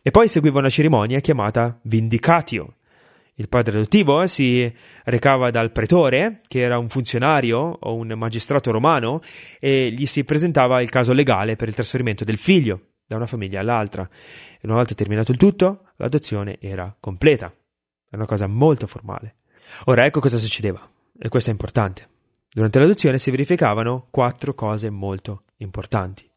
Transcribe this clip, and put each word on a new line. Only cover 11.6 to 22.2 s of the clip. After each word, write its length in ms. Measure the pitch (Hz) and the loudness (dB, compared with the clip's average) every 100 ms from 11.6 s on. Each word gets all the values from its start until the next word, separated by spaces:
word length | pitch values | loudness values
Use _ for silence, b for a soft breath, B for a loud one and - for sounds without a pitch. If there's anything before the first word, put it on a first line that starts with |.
| 113 | -4
il 80 | 107 | -4
trasferimento 480 | 113 131 120 104 | -4 -4 -4 -4
del 140 | 107 110 | -4 -2
figlio 500 | - 190 123 92 _ _ _ | 4 4 4 -4 _ _ _
da 100 | 113 | -8
una 120 | 117 | -8
famiglia 320 | 117 98 95 | -8 -8 -4
all'altra. 500 | 107 117 104 - 92 B B B B | -2 -2 -2 -8 -12 B B B B
E 60 | B | B
una 120 | 104 110 | -2 0
volta 200 | 120 110 | 0 -2
terminato 360 | 104 107 110 | -2 -2 0
il 60 | 127 | 6
tutto, 520 | 196 202 185 196 _ _ | 6 6 0 0 _ _
l'adozione 600 | 123 147 - 104 101 92 | -4 -2 -4 -6 -6 -10
era 340 | 101 95 90 - | -12 -10 -10 -12
completa. 540 | - 92 151 131 85 _ _ _ _ _ _ | -12 2 2 2 -4 _ _ _ _ _ _
È 60 | 104 | -10
una 100 | 110 | -4
cosa 220 | 101 101 | -2 -2
molto 400 | 110 156 143 - | 2 2 2 -4
formale. 480 | - 107 98 107 _ _ B B B - | -12 -12 -14 -14 _ _ B B B 2
Ora, 200 | 120 139 | 4 4
ecco 140 | 151 | 4
cosa 180 | 135 117 | 0 0
succedeva, 440 | 110 - 104 87 - _ _ _ | -2 -4 -4 -6 -14 _ _ _
e 120 | 120 | -4
questo 200 | 127 113 | -2 -2
è 40 | |
importante. 560 | 107 117 - 101 92 - _ | -4 -4 -2 -2 -6 -20 _